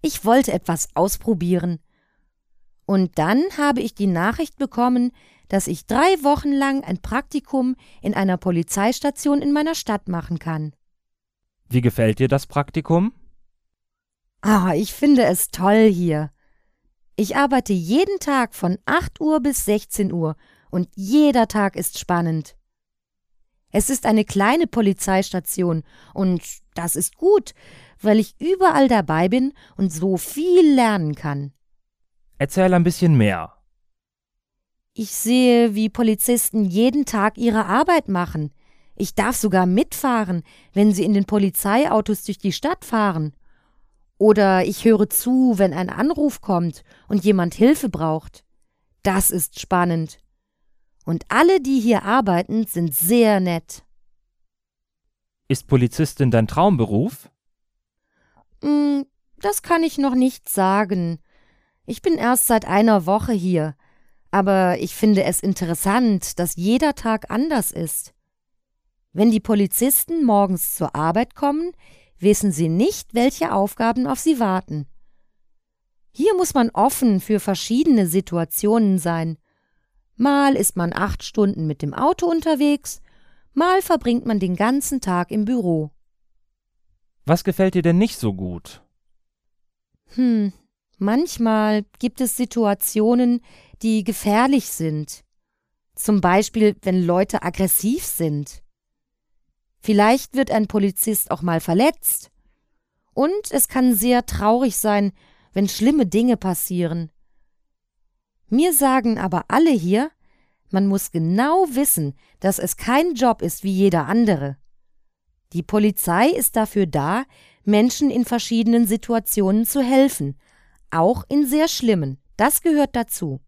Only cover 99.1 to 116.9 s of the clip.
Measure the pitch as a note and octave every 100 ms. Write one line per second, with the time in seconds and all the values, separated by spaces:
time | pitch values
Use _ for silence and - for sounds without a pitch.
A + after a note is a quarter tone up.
99.1 | _ _ _ _ _ _ _ - G#3 G#3
100.1 | C4 - C4 C4+ A3+ G#3+ G#3 G3+ F#3+ -
101.1 | G#3+ - D3+ F3 E3 - F3 C#4 - -
102.1 | - - _ _ _ _ _ _ _ _
103.1 | - D4 G4+ G#4 C4+ - C4 B3+ G#3+ A#3
104.1 | B3 A#3+ - G#3 A#3 B3+ - G#3+ G#3 G3+
105.1 | _ _ _ _ - G3 - A3+ D4+ G3
106.1 | G3+ B3 A3+ F#3+ F3 - F3+ E3+ E3+ D#3+
107.1 | _ _ _ _ _ _ _ _ _ _
108.1 | _ _ _ _ A#3 F4 D#4+ C#4 C4 A#3
109.1 | A3 F#3 F3 - C4+ E4 A#3+ E3+ G#3 D4+
110.1 | _ _ _ _ _ _ F#3+ G3 G3 -
111.1 | E3+ D#3+ F#3+ C#4 F4 F4 B3 C#4+ - D3
112.1 | - _ _ F#3+ F#3+ F3 - - C4 F4
113.1 | B3+ B3 A3 E3+ - G3 F#3+ G3 E3 C#3
114.1 | G#3+ A3+ D#3+ C#3 C3+ _ _ _ _ _
115.1 | _ _ _ _ E3+ - G#3 G#3 F#3+ -
116.1 | F3 C4+ F4+ A3+ A3+ G#3+ G3+ F3+